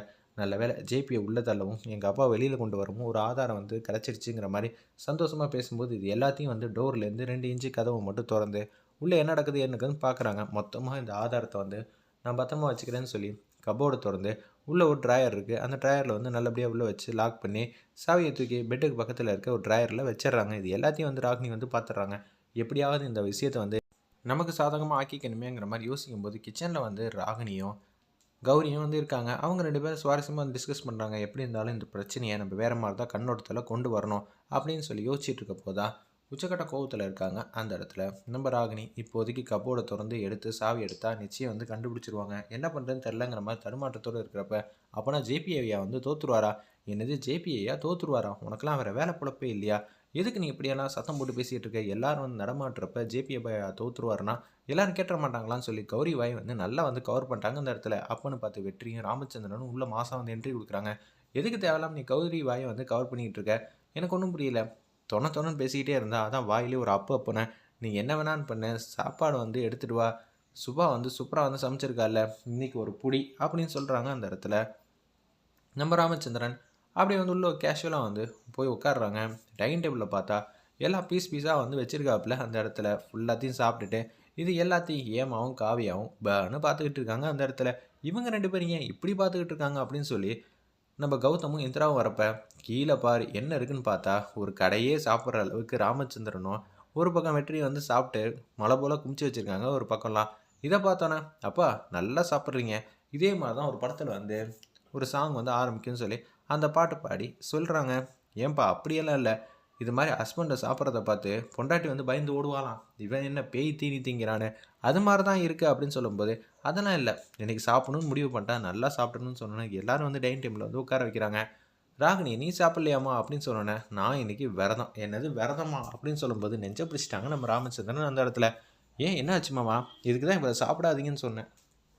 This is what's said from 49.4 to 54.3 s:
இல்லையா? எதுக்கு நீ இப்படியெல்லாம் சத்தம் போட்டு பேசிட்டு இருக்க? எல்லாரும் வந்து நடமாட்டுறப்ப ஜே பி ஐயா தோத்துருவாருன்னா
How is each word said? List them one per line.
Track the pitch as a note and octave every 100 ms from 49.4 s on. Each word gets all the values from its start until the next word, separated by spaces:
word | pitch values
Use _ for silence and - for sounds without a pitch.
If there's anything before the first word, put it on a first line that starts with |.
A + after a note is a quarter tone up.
| B2+
இல்லையா? | G#2 G#2 G#2 - _ _ D3
எதுக்கு | G#3+ A3
நீ | D#3+
இப்படியெல்லாம் | C3+ C3+ C3+ C3+
சத்தம் | C3+ C3+ C#3+
போட்டு | C3
பேசிட்டு | B2 B2 B2 A2
இருக்க? | A2 G#2
எல்லாரும் | G2+ C3+ D3
வந்து | C3+ A2+
நடமாட்டுறப்ப | G2+ C#3 C3+ C3 - A#2+ A2
ஜே | A#2+
பி | C3+ B2+
ஐயா | A2+ G#2+ G2
தோத்துருவாருன்னா | G2 A#2 A#2 A#2 G2 G2+